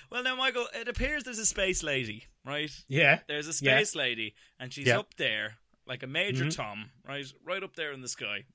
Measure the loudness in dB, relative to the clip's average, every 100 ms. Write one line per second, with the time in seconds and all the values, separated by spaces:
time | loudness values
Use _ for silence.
0 | -8 -4 -2 0 0 0 -2 -6 -6 -2
1 | -2 -2 -4 0 0 2 2 2 0 0
2 | -2 -8 -14 _ -8 -6 -6 -8 -2 6
3 | 6 6 2 -6 -2 2 6 6 4 2
4 | 0 0 -6 -10 -20 -14 -12 0 4 4
5 | 2 -2 0 0 -4 -8 _ _ -10 -8
6 | -4 -2 0 0 0 -2 -6 -8 -12 -16
7 | -10 -10 -10 -10 -6 -4 -6 -6 -6 -6
8 | -8 -6 -4 -6 -8